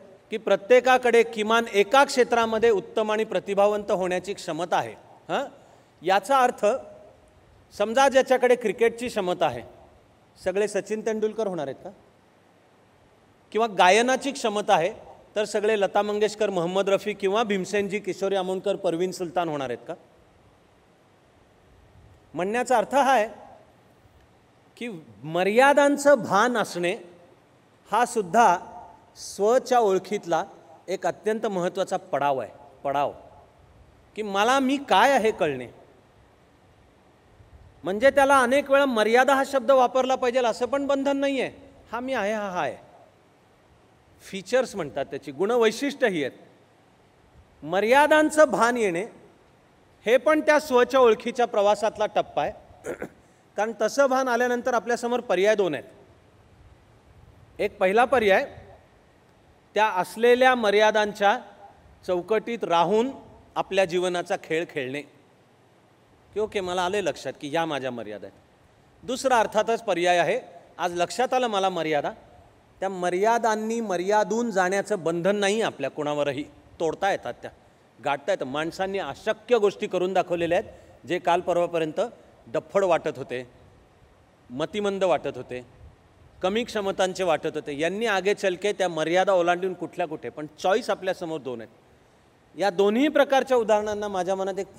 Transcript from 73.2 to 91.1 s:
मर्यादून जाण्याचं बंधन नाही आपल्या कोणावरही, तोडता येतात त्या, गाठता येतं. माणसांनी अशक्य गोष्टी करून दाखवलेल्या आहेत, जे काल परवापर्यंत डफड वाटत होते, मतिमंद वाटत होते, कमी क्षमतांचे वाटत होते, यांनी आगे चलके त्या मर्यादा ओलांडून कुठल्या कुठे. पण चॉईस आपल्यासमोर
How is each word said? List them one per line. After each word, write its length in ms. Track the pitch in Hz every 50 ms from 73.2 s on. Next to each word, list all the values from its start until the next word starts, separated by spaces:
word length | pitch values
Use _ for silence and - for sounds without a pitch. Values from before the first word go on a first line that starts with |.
| 202 226 233 233 233 220 214 214 220 220 226 233
मर्यादून 720 | 226 202 180 175 180 196 208 214 208 180 220 233 240 233
जाण्याचं 520 | 180 190 180 180 196 196 196 - 214 180 147
बंधन 320 | 160 170 175 165 190 208
नाही 260 | 208 202 196 208 226
आपल्या 280 | 202 143 - - 135 131
कोणावरही, 540 | - 151 147 147 147 147 143 143 131 143 143 - - - - _ - -
तोडता 320 | 170 156 - - 196 196
येतात 220 | 170 - - 123 -
त्या, 180 | - - 110 - _ _ _ _ _ _ _ _ - 135
गाठता 260 | 143 139 135 - 202
येतं. 140 | 190 - 151
माणसांनी 540 | 127 135 151 160 165 - - 190 190 196 190
अशक्य 580 | 160 139 - - - 220 214 - - - 240
गोष्टी 300 | 220 202 196 - - 214
करून 260 | 190 185 180 180 190 190
दाखवलेल्या 440 | 180 165 - 175 170 170 165 170
आहेत, 140 | 202 214 - - - - - - - -
जे 120 | 120 170 175
काल 220 | - 175 170 180
परवापर्यंत 600 | 175 185 170 170 175 160 165 165 165 156 151 180 220 240 - - - - _ _ _
डफड 360 | 117 120 156 - - - 196 196
वाटत 340 | 180 160 151 - 156 -
होते, 300 | 131 131 - 120 127 123 - - - - - - _ _ _ _ _ _ _ _ _ _ _ _ _ _ -
मतिमंद 540 | 123 135 160 - - 208 202 202 196 190 190
वाटत 340 | 175 151 135 - 139 113
होते, 460 | 123 127 - 123 127 120 - - - - - - _ _ _ _ _ - - _ -
कमी 220 | 180 185 208 233 240
क्षमतांचे 600 | - - 214 196 196 185 - 190 185 175 180 190
वाटत 320 | 170 151 - - 156 139
होते, 240 | 151 - 151 143 139
यांनी 260 | 160 175 190 214 233
आगे 280 | 226 196 190 180 202 202
चलके 400 | - 202 190 185 175 - 208 196
त्या 160 | - 185 175
मर्यादा 440 | 165 156 156 160 175 185 190 202 196
ओलांडून 400 | 180 170 175 175 175 190 190 175
कुठल्या 340 | - 165 - - 180 175
कुठे. 220 | 151 156 151 - 120
पण 180 | - 151 151 151 - - -
चॉईस 260 | 185 202 247 226 -
आपल्यासमोर 500 | 196 - 185 185